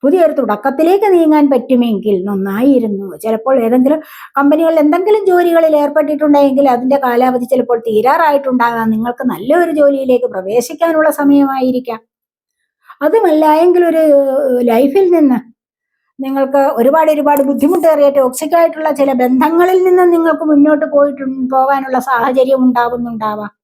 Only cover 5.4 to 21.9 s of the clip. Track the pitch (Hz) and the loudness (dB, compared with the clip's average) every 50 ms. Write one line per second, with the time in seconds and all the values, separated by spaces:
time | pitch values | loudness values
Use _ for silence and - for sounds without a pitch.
5.4 | 349 349 339 330 330 320 302 294 294 285 294 311 302 302 302 285 302 302 294 285 | 2 2 2 2 2 2 2 0 0 0 -2 -2 -2 -2 -2 -2 0 2 2 4
6.4 | 285 277 262 262 277 269 247 233 254 262 277 277 269 247 240 240 254 254 254 247 | 2 2 2 2 2 2 0 0 0 -2 -2 -2 -2 -2 0 0 0 0 0 -2
7.4 | 247 226 269 254 247 233 240 226 - 233 214 214 214 254 294 330 339 302 285 277 | -4 -2 -2 -4 -2 -2 -4 -4 -4 -2 -2 0 0 0 0 2 0 0 0 0
8.4 | 277 262 254 247 233 233 233 226 226 226 220 220 226 240 240 - 262 247 - - | -2 -2 -2 -2 -2 -2 -2 -2 -2 -2 -2 -2 -4 -6 -6 -6 -6 -6 -6 -6
9.4 | 196 254 294 349 349 330 311 302 294 285 277 269 269 254 254 247 247 240 - 190 | -2 0 0 0 0 0 0 2 2 2 2 0 -2 0 0 0 0 -4 -6 -6
10.4 | 185 190 208 247 233 - 330 302 339 330 330 311 311 311 294 294 294 285 285 285 | -6 -2 -2 -2 -2 -4 -6 -4 -2 0 0 0 0 0 0 0 0 2 2 2
11.4 | 277 269 269 269 254 262 254 247 254 - 226 226 _ _ _ _ _ _ _ _ | 2 0 -2 -2 -2 -2 -2 -4 -6 -8 -12 -12 _ _ _ _ _ _ _ _
12.4 | _ _ _ _ _ _ _ _ _ _ - _ 285 302 330 453 427 349 302 311 | _ _ _ _ _ _ _ _ _ _ -12 _ -4 0 0 2 2 2 2 2
13.4 | 311 302 302 311 339 359 349 359 349 339 320 320 320 311 285 277 277 269 262 269 | 2 2 2 2 2 2 2 2 2 2 0 0 2 4 4 2 2 0 -2 -2
14.4 | 294 262 254 247 247 240 226 226 269 269 269 392 381 359 349 330 302 269 254 220 | -2 0 -2 0 0 0 2 2 2 4 4 4 4 4 2 4 4 2 2 0
15.4 | - - _ _ _ _ _ _ _ _ _ _ _ _ _ _ 262 269 269 277 | -4 -8 _ _ _ _ _ _ _ _ _ _ _ _ _ _ -10 -6 -4 -4
16.4 | 269 262 269 277 277 277 302 226 233 262 285 320 320 311 311 294 277 285 294 285 | -4 -2 0 0 0 0 0 2 2 2 2 2 2 2 0 0 0 0 2 2
17.4 | 269 269 277 226 262 302 - 349 311 330 311 294 285 285 277 285 262 254 254 - | 0 -2 0 0 0 0 0 2 2 2 2 4 2 2 2 2 0 0 -2 -6
18.4 | 320 302 339 339 339 330 330 311 311 311 294 269 277 277 269 247 247 254 254 262 | -6 -2 0 2 2 0 -2 -2 -4 -4 -2 0 0 0 0 0 0 0 0 0
19.4 | 320 302 330 339 359 370 370 370 370 370 359 359 359 359 339 330 330 330 311 320 | 0 0 2 2 2 2 2 2 2 2 2 4 4 2 2 2 2 0 0 -2
20.4 | 330 311 302 285 285 302 302 294 311 302 302 285 285 285 269 262 269 262 262 262 | 0 0 2 4 4 4 2 0 -2 -2 0 0 0 0 -2 -6 -8 -8 -6 -6
21.4 | 254 254 262 262 262 269 277 269 269 262 | -6 -2 -2 0 0 0 0 -2 -2 -4